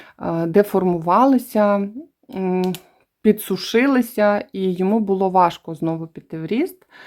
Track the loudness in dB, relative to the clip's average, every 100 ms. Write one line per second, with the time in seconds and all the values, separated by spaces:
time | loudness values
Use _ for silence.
0 | -20 _ -6 -4 2 2 2 2 0 0
1 | 2 4 4 2 0 0 2 0 -2 -8
2 | -18 _ _ -6 -2 -2 -2 -4 -12 _
3 | _ _ 0 0 -2 -6 -2 0 2 2
4 | 0 0 0 0 -4 -4 -4 0 0 0
5 | 0 0 2 4 2 0 -12 -6 -6 -6
6 | -8 -14 -16 -12 -6 -4 -4 -8 _ -20